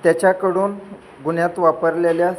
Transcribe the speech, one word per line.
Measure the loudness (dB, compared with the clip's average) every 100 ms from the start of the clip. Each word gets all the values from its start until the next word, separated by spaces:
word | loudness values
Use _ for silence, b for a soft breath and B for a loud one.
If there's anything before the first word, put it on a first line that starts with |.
त्याच्याकडून | 2 4 2 2 -2 0 -2 -6 -16 -20 -20 -10
गुन्ह्यात | -6 -2 -2 2
वापरलेल्या | 0 2 -2 0 0 2 0